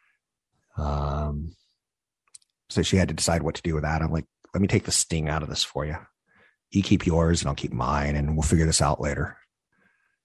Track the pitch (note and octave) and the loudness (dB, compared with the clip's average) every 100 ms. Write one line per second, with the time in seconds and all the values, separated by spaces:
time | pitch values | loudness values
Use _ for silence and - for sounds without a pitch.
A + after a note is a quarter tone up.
0 | _ _ _ _ _ _ _ - D2 C#2+ | _ _ _ _ _ _ _ -6 -4 -2
1 | D2 C#2+ D2+ D2 D#2+ - _ _ _ _ | -2 -2 -2 -4 -8 -12 _ _ _ _
2 | _ _ _ - _ _ - - E2 F#2+ | _ _ _ -20 _ _ -6 -2 2 2
3 | F2 D#2+ - E2 D2+ - F2 D#2 D2+ D#2 | 2 0 0 0 0 -4 -4 -2 0 0
4 | D#2+ D#2+ - _ _ F2+ G2 G#2+ - - | 0 -2 -4 _ _ -2 2 2 0 -2
5 | - E2 D#2 D#2 D2+ - - C#2 D2+ D#2+ | -2 -2 -2 -2 -4 -4 -6 -4 -6 -6
6 | - _ _ _ _ _ _ G2+ G2 G2 | -12 _ _ _ _ _ _ 0 2 2
7 | - E2 E2 E2+ C#2+ C#2+ - A#1+ B1 C#2+ | 4 4 4 2 0 -2 -4 -2 0 0
8 | C#2+ D2 D2 D#2 D2+ E2+ D#2+ D#2 D2 - | 0 0 0 0 2 4 4 2 2 0
9 | D2+ C2+ D2+ - _ _ _ _ _ _ | -2 -4 -6 -8 _ _ _ _ _ _
10 | _ _ | _ _